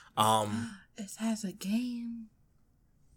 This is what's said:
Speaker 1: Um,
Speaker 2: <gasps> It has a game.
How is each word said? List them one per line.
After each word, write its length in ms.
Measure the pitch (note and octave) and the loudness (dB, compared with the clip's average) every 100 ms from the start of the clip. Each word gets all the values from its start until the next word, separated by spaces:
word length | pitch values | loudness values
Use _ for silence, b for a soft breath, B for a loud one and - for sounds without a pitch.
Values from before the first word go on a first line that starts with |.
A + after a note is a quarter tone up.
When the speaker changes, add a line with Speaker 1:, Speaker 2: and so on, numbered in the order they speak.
| B - | B 2
Speaker 1:
Um, 600 | A2 A2 G#3 A3 A#3 G3 | 6 6 4 -2 -4 -10
Speaker 2:
<gasps> 100 | - - | -18 -12
It 160 | G3 - | -10 -4
has 260 | A3+ A3 | -2 -2
a 80 | F#3+ | -4
game. 720 | - F#3+ A3 B3 A#3+ A#3 A#3 A3 _ _ _ _ _ _ _ _ | -6 -2 0 0 -4 -6 -8 -12 _ _ _ _ _ _ _ _